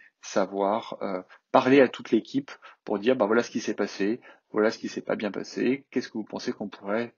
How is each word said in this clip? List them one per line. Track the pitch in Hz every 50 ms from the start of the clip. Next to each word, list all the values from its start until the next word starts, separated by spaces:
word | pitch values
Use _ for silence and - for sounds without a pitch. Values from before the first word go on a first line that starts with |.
| - - _ _
savoir, | _ - - - 95 92 98 98 98 95 104 113 110 - - -
euh, | - 101 98 92 92 _ - - _ _
parler | - 127 127 131 131 143
à | 131 117
toute | - - - -
l'équipe | - 110 - - - - - - - - - - - _ _
pour | - 107 101
dire, | 98 113 131
bah, | 131 107
voilà | 101 113 117 117
ce | -
qui | - 127
s'est | - - 104
passé, | - 104 98 - - 98 101 113 123 - - - _ _ _ -
voilà | 107 107 110
ce | 117 -
qui | - 110
s'est | - 107 -
pas | - -
bien | 107 110 104 98
passé, | - - - - - 104 113 131 139 - _
qu'est-ce | - 131 117
que | - -
vous | 113 107
pensez | - - 107 - - 120
qu'on | - 110 101
pourrait | - - - 98 104 113 120 117 -